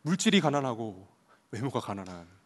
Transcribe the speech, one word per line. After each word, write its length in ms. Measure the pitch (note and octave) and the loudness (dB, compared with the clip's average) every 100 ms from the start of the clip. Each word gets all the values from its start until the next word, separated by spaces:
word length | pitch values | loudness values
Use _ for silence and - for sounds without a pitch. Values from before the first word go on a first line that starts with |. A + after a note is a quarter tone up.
물질이 400 | D3+ F3+ A3+ G3 | 0 2 4 6
가난하고, 680 | D#3 C#3+ C3+ A2+ A2+ F#2 F#2+ _ _ _ _ | 4 2 0 -4 -6 -8 -18 _ _ _ _
외모가 280 | A2 C3+ A#2+ | -6 -2 -2
가난한. 480 | - G2 F#2 F2+ E2+ F#2 | -4 -8 -8 -12 -16 -20